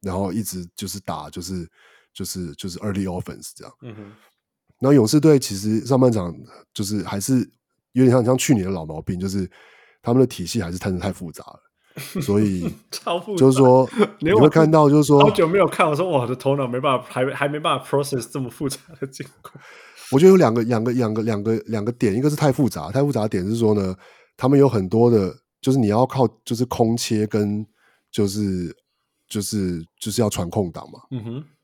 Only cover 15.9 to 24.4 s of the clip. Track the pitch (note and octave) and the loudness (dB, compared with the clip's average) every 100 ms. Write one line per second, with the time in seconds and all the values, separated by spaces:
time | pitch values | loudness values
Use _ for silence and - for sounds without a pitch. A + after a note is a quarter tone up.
15.9 | D3 F#3 D3+ A#2+ B2 C3+ C#3+ B2+ B2 C#3 | 0 -2 -2 -2 -4 -2 -2 -2 -4 -2
16.9 | B2+ - - C3 C3+ C#3+ D3+ D#3+ C#3 - | -2 -4 -4 -4 -2 -4 -4 -4 -4 -2
17.9 | C#3 C#3 C3 A2+ D3 B2+ - C#3 C3+ _ | -4 -2 -6 -8 -10 -10 -8 -8 -8 _
18.9 | E3 C3+ C3+ C3+ _ - - - - - | -14 -10 -8 -10 _ -20 -20 -20 -20 -20
19.9 | - - C3+ F3+ F#3+ D#3 A#2 A2+ A#2 A2+ | -20 -2 6 8 8 6 2 0 0 0
20.9 | B2 A#2 G#2+ A2 G#2 G2+ A2+ - A2 G#2 | 0 -2 -2 -2 -4 -2 -4 -4 -6 -6
21.9 | A#2+ A#2 G2 C#3+ D3 D3+ C3 C3 F#2 D2+ | -2 -2 0 -2 0 0 2 -2 -2 -6
22.9 | G2+ C#3+ A#2+ G#2+ G#2 F#2 A2+ A2+ G#2 F#2+ | -2 -2 -2 -2 -4 -4 0 2 2 -2
23.9 | F#2+ _ _ _ _ | -6 _ _ _ _